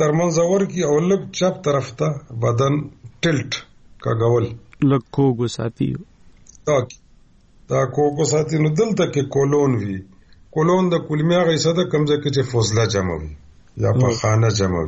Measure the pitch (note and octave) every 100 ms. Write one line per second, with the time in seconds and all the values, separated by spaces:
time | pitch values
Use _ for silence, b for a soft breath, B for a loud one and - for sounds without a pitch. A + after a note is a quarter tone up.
0 | D3+ D#3 F3 D#3+ E3+ G3 G3 D#3+ D#3 D3
1 | F3 G3 C#3+ - F3+ F#3 D3+ C#3 - -
2 | D#3 C3+ - A#2 A#2+ A2+ C#3 D3 D3+ -
3 | - - E3+ C#3 - - - - - -
4 | - A2+ A#2 A#2+ A#2 A#2 - - C#3 C3+
5 | - - C#3 A#2 A#2+ - A#2 - C3+ C3
6 | G#3 _ - - - - - C#3+ A2+ -
7 | _ - - _ _ - - C3+ C3 C#3+
8 | D3 D3 D3 D3+ D3 D#3 D#3 D3+ A3+ F#3
9 | D#3 C#3+ C#3+ C#3 C#3 D3 C#3 A#2 G2+ F#2+
10 | - b b b - D#3+ D#3+ F#3 F#3 E3
11 | - D3+ D#3+ F3 E3 D#3+ D#3 E3+ E3+ D3
12 | D3 D3 C#3+ B2+ A#2+ A#2+ G2+ G#2+ A2 G2
13 | F#2 D#2+ D#2 D2+ - - - - G#2+ A#2
14 | B2+ A2+ G#2+ A2 A2+ G2+ F#2+ F2